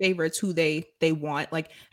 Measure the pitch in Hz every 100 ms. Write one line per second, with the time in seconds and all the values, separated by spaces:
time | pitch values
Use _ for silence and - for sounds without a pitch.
0 | 190 180 160 - 202 165 156 156 170 -
1 | 160 156 147 147 151 160 160 - -